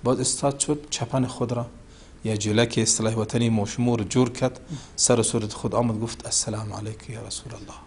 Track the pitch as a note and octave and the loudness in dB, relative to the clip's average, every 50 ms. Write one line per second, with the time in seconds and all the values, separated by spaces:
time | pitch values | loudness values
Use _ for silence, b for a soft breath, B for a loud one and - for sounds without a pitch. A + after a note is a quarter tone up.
0 | - A#2+ B2+ B2 B2+ - - - - C#3+ C#3 C#3 - - D3+ D3 - - - - | 4 2 2 2 2 -2 0 2 0 0 0 0 0 -2 -2 -2 -2 -6 -4 -4
1 | B2+ - - C3 B2+ A#2+ - - B2+ A#2 B2 A#2+ A#2+ - - - - B B B | -2 0 2 0 0 0 0 -4 -2 -2 -2 -4 -4 -6 -12 -20 -20 B B B
2 | B B B B - A2 A2 G#2 G2+ G#2+ G#2 A2 A#2+ A#2+ - - A2 A2 - - | B B B B -2 -2 -2 0 0 2 4 4 4 4 4 2 4 4 2 2
3 | A2 A2 G#2+ A2 G#2+ G#2 - A#2 A#2+ A#2 A2+ G#2+ G2+ G2 - - A#2+ A#2+ A#2+ A2+ | 2 2 2 2 -2 0 2 2 2 4 4 2 2 0 0 0 2 2 2 2
4 | G#2 - - B2+ B2+ A#2+ A#2+ - C3+ B2+ - - - B D#3 B2+ B B B - | 0 2 4 4 4 4 2 0 0 0 -2 -4 -12 B -12 -12 B B B 0
5 | - - B2 A2+ A2 - - A#2 G#2+ G#2 - - - A2+ G2 A2 A#2+ A#2 A2 G#2+ | 4 6 6 6 4 2 0 0 -2 -2 -6 -4 -4 0 2 2 2 2 0 -2
6 | A2+ A2+ - - - - - - - A#2 G#2+ G#2+ A2 G#2+ G2+ G2+ G#2+ A2 A2 G#2 | -4 -6 -6 -10 -8 -2 -2 -2 -2 -2 -4 -6 -6 -8 -8 -8 -8 -8 -10 -10
7 | - - A#2 A#2 A2 A2 - - - - F2 E2+ - - - - - | -12 -14 -12 -12 -10 -10 -10 -10 -10 -12 -14 -14 -14 -16 -16 -18 -20